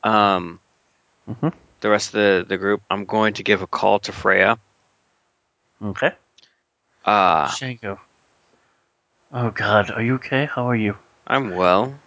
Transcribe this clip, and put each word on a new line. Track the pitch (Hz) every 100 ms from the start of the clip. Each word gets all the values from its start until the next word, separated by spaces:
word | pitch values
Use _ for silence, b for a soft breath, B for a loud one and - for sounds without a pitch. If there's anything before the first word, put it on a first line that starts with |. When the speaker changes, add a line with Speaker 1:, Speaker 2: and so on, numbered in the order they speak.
Speaker 1:
um, | 104 110 101 95 87 85 _ _ _ _ _ _ -
Speaker 2:
Mm-hmm. | 117 151 - _ _
Speaker 1:
the | 110
rest | 104 -
of |
the, | 107 104 95 92
the | 95
group, | 98 101 _
I'm | 98
going | 98 107 110
to | 107
give | - 101
a | 92
call | - 101 101
to | -
Freya. | - 95 95 95 117 _ _ _ _ _ _ _ _ _ _ _ _
Speaker 2:
Okay. | 107 95 147 - _ _ b b _ _ _ _
Speaker 1:
Uh, | - 104 92 80 71
Speaker 2:
Shango. | - 131 120 107 98 _ _ _ _ _ _ _ _ _ _ _ _ _
Oh | 127 120
God, | 107 - 107 -
are | 110
you | 113 131
okay? | - 135 147
How | - 123
are | 120
you? | 107 101 _ _ -
Speaker 1:
I'm | 135 123
well. | 90 90 92 127 139